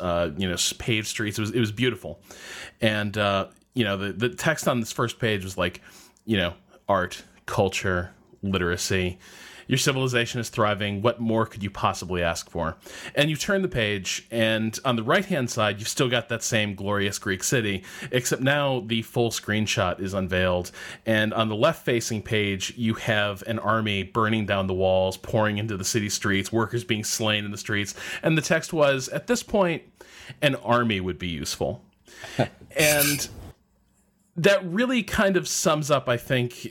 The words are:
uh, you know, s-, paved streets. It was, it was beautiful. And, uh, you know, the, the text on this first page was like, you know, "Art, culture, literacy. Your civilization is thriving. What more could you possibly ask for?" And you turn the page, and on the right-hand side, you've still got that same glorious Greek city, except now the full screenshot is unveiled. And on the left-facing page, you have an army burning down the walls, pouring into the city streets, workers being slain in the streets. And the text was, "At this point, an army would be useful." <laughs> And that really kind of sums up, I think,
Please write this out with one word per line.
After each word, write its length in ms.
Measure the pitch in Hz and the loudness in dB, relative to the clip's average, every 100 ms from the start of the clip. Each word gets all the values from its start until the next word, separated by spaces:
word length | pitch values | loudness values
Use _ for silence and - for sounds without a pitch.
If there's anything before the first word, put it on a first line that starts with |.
uh, 320 | 90 85 85 76 | -2 0 0 -2
you 120 | 95 | -2
know, 60 | |
s-, 180 | 85 - | 0 -2
paved 340 | - - 110 107 | -2 0 0 0
streets. 320 | - 104 104 | -4 -4 -2
It 40 | |
was, 80 | 107 | -2
it 80 | 127 | 0
was 100 | 107 | 0
beautiful. 500 | 107 127 107 78 - - - - - - - | 0 -2 -2 -8 -14 -16 -18 -16 -14 -16 -2
And, 360 | 110 107 104 104 | 0 2 0 2
uh, 300 | 101 98 - - _ | 2 2 0 -8 _
you 100 | - | -2
know, 120 | 104 98 | 0 0
the, 160 | 98 | -2
the 180 | 92 123 | -2 -2
text 360 | - 165 151 - | 0 0 0 0
on 140 | 123 | 0
this 100 | 110 | -2
first 300 | - 117 - | -2 -4 0
page 240 | 113 104 | 0 0
was 120 | 92 92 | -2 -2
like, 240 | 90 - - - - _ | -2 -2 -16 -20 -20 _
you 120 | - 104 | 0 2
know, 180 | 85 - _ - - | 2 -2 _ -12 0
"Art, 340 | 95 90 - - - - | 2 2 -6 -16 -18 -4
culture, 680 | - 95 - 101 90 90 - _ - | 0 2 0 0 0 -2 -10 _ -8
literacy. 800 | 98 95 87 87 - 95 90 90 - - - - - | -2 0 0 -2 0 0 0 -4 -14 -20 -20 -16 -2
Your 120 | 127 | 0
civilization 640 | 147 131 131 123 117 123 | 2 2 2 2 0 -2
is 80 | 110 | -4
thriving. 500 | - 104 101 104 101 | 2 2 2 0 2
What 200 | 117 117 | 0 0
more 260 | 113 113 113 | 0 2 0
could 160 | - | -2
you 80 | 98 | -6
possibly 520 | - 104 92 87 90 | 0 0 0 -2 0
ask 280 | 85 85 - | 0 0 -6
for?" 260 | 85 80 - - - - | -4 -4 -4 -14 -14 -4
And 160 | - 151 | 0 2
you 60 | 151 | 0
turn 260 | - 196 | 0 0
the 60 | 185 | 0
page, 580 | 127 107 101 90 - - | 0 0 0 -4 -6 -4
and 480 | 117 110 110 110 - | 0 2 2 0 -2
on 120 | 135 117 | 0 0
the 60 | |
right-hand 460 | 110 185 190 165 123 | 2 2 2 0 0
side, 300 | 117 107 101 | 2 0 0
you've 100 | 110 | -4
still 220 | - 131 | 0 2
got 180 | 120 - | 2 0
that 140 | 117 | -4
same 320 | - 113 104 | 0 2 2
glorious 440 | 95 98 101 98 - | -2 -2 0 0 -2
Greek 240 | 104 95 | -2 -2
city, 400 | - 131 107 95 - - 147 | 2 2 2 -2 -6 -12 -2
except 320 | 127 - 117 | -2 0 0
now 380 | 131 147 143 127 | 2 2 2 -2
the 200 | 110 113 | -2 -4
full 300 | 110 127 117 | -2 0 0
screenshot 680 | - - 107 107 - 92 - | 0 -2 0 2 2 0 0
is 120 | 95 | -2
unveiled. 580 | 98 92 92 92 90 87 - - - - | -2 0 2 2 2 -2 -10 -16 -8 0
And 260 | 110 107 | 2 2
on 160 | 110 110 | 0 0
the 80 | 107 | 2
left-facing 640 | 151 156 - 120 - 110 | 2 2 0 0 0 -4
page, 540 | - 110 101 95 - 120 | 0 0 2 0 -4 -2
you 160 | 113 | 0
have 500 | 107 - 107 104 98 - | 0 0 2 0 -2 -6
an 120 | 110 | -2
army 440 | 101 110 107 98 | 0 2 2 0
burning 420 | 95 113 110 110 | -2 0 2 2
down 220 | 101 98 95 | 2 0 0
the 80 | |
walls, 420 | 92 92 95 95 - | 2 4 4 2 -2
pouring 400 | - 113 107 104 | -2 2 2 2
into 220 | 110 98 | -2 -4
the 60 | |
city 260 | 92 113 104 | -2 0 0
streets, 420 | - 107 98 95 | -2 0 0 2
workers 320 | 113 107 120 | 0 0 -2
being 180 | - 107 | -4 -4
slain 440 | 104 - 110 107 104 | -2 -2 0 0 -2
in 40 | |
the 60 | 104 | -8
streets. 380 | - 101 101 - - - | -4 -2 -2 -8 -10 -4
And 140 | 170 160 | 0 0
the 60 | |
text 320 | - 165 - | 2 0 0
was, 340 | 165 143 135 131 | 2 4 4 -2
"At 200 | 147 - | -6 -2
this 140 | 240 | -2
point, 400 | - 214 180 156 - _ - - - - | 0 2 2 0 -6 _ -20 -20 -20 0
an 140 | 147 135 | 0 0
army 440 | 104 120 117 98 | 2 4 4 2
would 180 | 92 87 | 0 -4
be 100 | 90 | -4
useful." 540 | 78 - - 69 - - _ _ - - - | -4 -6 -2 -4 -4 -12 _ _ -18 -8 -2
<laughs> 400 | 113 - - 139 | -2 -4 -8 0
And 500 | 151 147 147 143 - - - - _ _ _ _ _ _ _ 175 | 2 4 2 0 -6 -10 -18 -20 _ _ _ _ _ _ _ 2
that 280 | 175 196 | 4 4
really 400 | 185 185 254 254 | 2 0 2 0
kind 320 | 185 - 196 180 | 0 2 2 2
of 100 | 156 | 0
sums 460 | - 170 151 147 | -2 0 0 2
up, 160 | 139 127 | 2 2
I 80 | 120 | -2
think, 380 | - 127 120 - - | 0 0 0 -4 -10